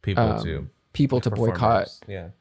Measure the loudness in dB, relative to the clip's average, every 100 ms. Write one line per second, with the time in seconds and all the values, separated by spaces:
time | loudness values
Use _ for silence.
0 | -2 2 2 0 -2 -6 -8 _ _ 0
1 | 2 2 0 0 0 2 2 2 0 -10
2 | -14 -12 -14 -18